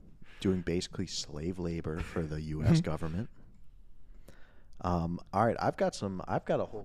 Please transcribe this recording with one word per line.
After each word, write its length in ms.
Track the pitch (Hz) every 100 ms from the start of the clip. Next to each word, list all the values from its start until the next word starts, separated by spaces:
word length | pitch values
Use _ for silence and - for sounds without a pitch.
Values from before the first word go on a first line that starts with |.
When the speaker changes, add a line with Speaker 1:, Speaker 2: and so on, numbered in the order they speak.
| -
Speaker 1:
<laughs> 320 | - - -
Speaker 2:
doing 200 | 98 92
basically 460 | 85 87 - - 90
slave 520 | - - 73 82 92
labor 400 | 85 82 80 80
for 200 | 82 90
the 160 | 78 76
U 200 | 78 78
S 180 | 92 160
Speaker 1:
<laughs> 20 |
Speaker 2:
government. 480 | 170 78 80 85 120 - - - - - - - - - - - - - - -
Um, 360 | 90 87 85 85 -
all 120 | 95 117
right, 100 | -
I've 180 | 95 -
got 160 | 185
some, 280 | - 98 92 -
I've 160 | 113
got 160 | - 147
a 60 | 92
whole 180 | 107